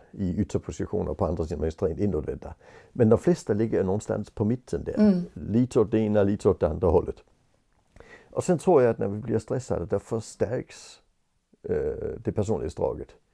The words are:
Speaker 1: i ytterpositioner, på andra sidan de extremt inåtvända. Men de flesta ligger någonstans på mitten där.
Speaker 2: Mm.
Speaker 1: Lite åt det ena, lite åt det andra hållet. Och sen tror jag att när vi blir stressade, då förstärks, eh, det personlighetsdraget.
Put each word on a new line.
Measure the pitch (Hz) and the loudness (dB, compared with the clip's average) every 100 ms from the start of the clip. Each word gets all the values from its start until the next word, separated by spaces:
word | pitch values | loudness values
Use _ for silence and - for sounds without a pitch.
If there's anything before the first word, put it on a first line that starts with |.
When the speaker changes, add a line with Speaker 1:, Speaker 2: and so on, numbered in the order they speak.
| - | -12
Speaker 1:
i | - 92 98 | -6 -4 -2
ytterpositioner, | 104 95 - 82 - 92 82 | -2 -4 -6 -8 -6 -4 -4
på | 73 87 | -2 -2
andra | 85 | -2
sidan | 80 82 | -4 -4
de | 80 | -4
extremt | - 82 80 | -2 -4 0
inåtvända. | 101 78 69 65 - - - - - | -2 -2 -4 -8 -12 -16 -20 -20 -10
Men | - 110 | 2 4
de | 110 | 6
flesta | - 175 - | 4 0 0
ligger | 104 113 98 | -2 0 0
någonstans | 95 104 - 104 104 | 0 -2 -2 -6 -6
på | - | -2
mitten | 107 123 - 76 | -2 -2 -4 -6
där. | 73 - | -4 2
Speaker 2:
Mm. | 214 180 175 | 4 4 -2
Speaker 1:
Lite | - 78 110 127 123 | -10 -2 0 2 2
åt | 107 | 2
det | 110 | 2
ena, | 107 104 | 2 4
lite | 101 101 107 | 2 2 2
åt | 92 | 2
det | 85 | 0
andra | 80 90 | 2 2
hållet. | 80 - - _ _ _ _ _ _ _ - - - _ | 4 2 -6 _ _ _ _ _ _ _ -20 -20 -20 _
Och | - | -4
sen | 123 147 | 0 2
tror | - 160 | 4 6
jag | 120 | 6
att | 113 | 2
när | 107 | -2
vi | 104 | -4
blir | 120 113 | -4 -4
stressade, | - 127 - 80 85 | -2 -6 -4 -4 -2
då | 101 | -4
förstärks, | - 113 - - 107 117 - - - - _ _ _ _ _ _ 82 | -4 -6 -6 -4 -4 -4 -8 -16 -20 -20 _ _ _ _ _ _ -6
eh, | 76 71 - - - | -4 -2 -4 -8 -6
det | 110 | -4
personlighetsdraget. | 107 101 92 58 - 67 - - - _ | -2 -2 -2 -4 -4 -4 -4 -12 -18 _